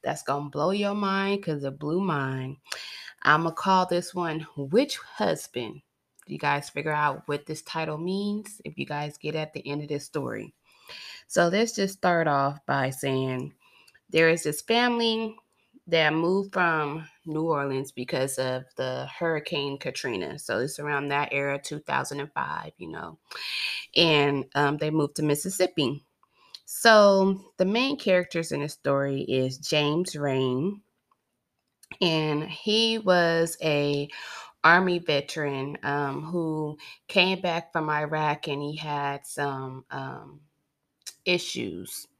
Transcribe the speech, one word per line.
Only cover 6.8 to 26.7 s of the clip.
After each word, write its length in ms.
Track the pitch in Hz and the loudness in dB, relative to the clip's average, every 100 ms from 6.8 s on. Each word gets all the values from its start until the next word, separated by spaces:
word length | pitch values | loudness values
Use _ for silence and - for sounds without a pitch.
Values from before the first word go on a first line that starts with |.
| 156 | -2
out 340 | 151 147 139 - | 2 0 0 -4
what 180 | 143 | -6
this 160 | - 156 | -6 -12
title 360 | - 165 160 151 | -8 -6 -4 -4
means 640 | 175 196 202 208 208 - | -4 -2 -2 -4 -8 -14
if 120 | 151 151 | -12 -8
you 80 | |
guys 320 | - 147 147 - | -6 -6 -6 -8
get 180 | 151 | -6
at 180 | 160 151 | -4 -6
the 120 | 139 | -8
end 160 | 139 147 | -6 -6
of 60 | 147 | -4
this 160 | 147 | -6
story. 500 | - 151 127 107 107 _ _ _ - - - - _ | -4 -6 -6 -8 -10 _ _ _ -20 -18 -16 -20 _
So 200 | - 170 | 2 4
let's 240 | 196 226 | 4 0
just 220 | - 196 | 0 -2
start 340 | - 185 170 156 | 0 2 4 4
off 320 | 143 139 147 | 2 2 -2
by 240 | - 139 135 | -2 0 0
saying 640 | 131 139 131 131 127 139 _ _ _ _ _ _ | -2 -2 0 0 -4 -8 _ _ _ _ _ _
there 180 | 160 165 | 4 6
is 160 | 165 | 4
this 160 | 156 151 | 0 -4
family 760 | - 233 247 233 226 220 220 220 _ _ _ - - | 2 2 4 2 2 0 -4 -8 _ _ _ -20 0
that 240 | 165 156 | 4 4
moved 400 | 156 170 196 196 | 4 4 2 0
from 560 | 190 170 160 147 156 156 _ 160 | 2 2 2 0 -4 -10 _ -6
New 160 | 156 | -2
Orleans 480 | 165 147 139 131 139 | 0 0 0 -2 -4
because 480 | - 123 139 135 135 | -8 -4 -2 0 0
of 240 | 131 127 131 | -2 -2 -6
the 320 | - 131 131 135 - | -6 -4 -4 -8 -4
Hurricane 580 | 170 156 147 143 139 139 | 0 0 -2 -4 -2 -4
Katrina. 640 | - - 135 101 76 71 | -6 -6 -4 -4 -4 -8
So 180 | - 104 | -4 -2
it's 220 | 135 - | -2 -4
around 300 | 147 143 143 | -4 -2 0
that 200 | 143 143 | -2 0
era, 300 | 139 139 139 | -2 -2 -4
two 160 | - 151 | -6 -10
thousand 440 | - 135 135 143 | -4 -4 -2 -6
and 120 | 143 | -6
five, 380 | - - - 156 _ | -6 -6 -6 -10 _
you 80 | 180 | -12
know, 320 | 80 - 160 _ - - - - - - | -10 -12 -14 _ -12 -10 -6 -6 -8 -2
and, 500 | - 165 151 143 139 131 | 4 6 6 4 2 -2
um, 220 | 143 143 147 | 0 0 0
they 120 | 151 | 0
moved 280 | 156 143 - | 0 0 0
to 60 | |
Mississippi. 800 | 151 143 185 190 180 - 131 147 _ _ _ _ _ - | 0 0 -2 0 0 2 -2 -2 _ _ _ _ _ -20
So 880 | - | -14